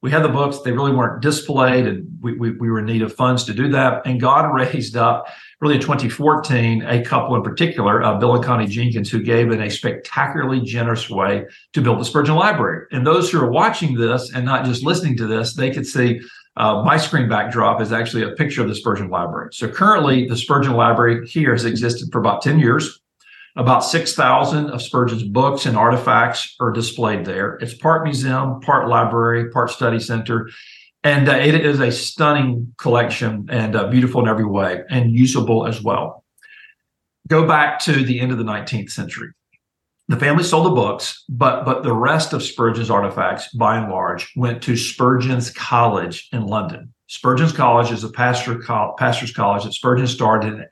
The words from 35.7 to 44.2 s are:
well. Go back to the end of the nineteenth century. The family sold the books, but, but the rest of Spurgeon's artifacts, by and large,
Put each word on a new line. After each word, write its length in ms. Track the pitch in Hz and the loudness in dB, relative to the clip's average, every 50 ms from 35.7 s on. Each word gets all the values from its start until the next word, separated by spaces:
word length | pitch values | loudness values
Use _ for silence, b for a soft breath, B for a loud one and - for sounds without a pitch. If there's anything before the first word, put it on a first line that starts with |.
| 113 - | -6 -4
well. 440 | - 110 92 - 76 - - - _ _ _ B B B B B B B B B _ _ _ _ _ _ _ _ - - | -4 -2 -2 -2 -4 -6 -10 -16 _ _ _ B B B B B B B B B _ _ _ _ _ _ _ _ -2 2
Go 180 | 160 156 160 | 2 4 4
back 320 | - 156 151 147 147 147 147 - | 4 4 4 4 2 0 -2 0
to 80 | 170 147 135 131 | 0 2 2 2
the 140 | 120 123 117 | 0 -2 -2
end 140 | 127 127 | -2 -2
of 60 | 127 113 | -2 -4
the 60 | 110 | -4
nineteenth 460 | 110 107 101 - - 127 110 98 - | -4 -6 -6 -6 -6 -6 -6 -6 -8
century. 380 | - - - 170 - - - - - _ _ _ _ _ _ _ _ _ _ _ _ _ _ - | -8 -10 -10 -10 -10 -12 -14 -16 -18 _ _ _ _ _ _ _ _ _ _ _ _ _ _ -4
The 80 | 123 | -2
family 260 | 120 139 143 147 170 | 0 2 2 4 2
sold 240 | 170 - - 160 165 | 2 2 2 2 4
the 40 | 185 | 4
books, 520 | 123 123 101 101 101 - - - - - - - | 4 2 0 0 -2 -6 -8 -10 -10 -12 -12 -8
but, 360 | 127 120 135 127 - - - | -2 0 2 2 0 0 -2
but 200 | 131 127 - - | -2 -2 -2 -2
the 100 | 127 117 | -2 0
rest 380 | 113 123 139 156 160 156 - | 0 2 2 2 0 0 -2
of 100 | 156 120 | -4 -6
Spurgeon's 480 | - - - - 117 117 110 113 113 107 | -6 -6 -4 0 0 0 0 0 -2 0
artifacts, 640 | 107 101 101 98 - - 95 92 92 - - - - | 0 0 0 0 -2 -2 -2 -2 -2 -4 -10 -8 -2
by 220 | 117 110 107 113 | 0 2 2 2
and 120 | 113 110 101 | 0 -2 -4
large, 440 | 92 92 90 87 90 85 | -4 -4 -4 -4 -4 -6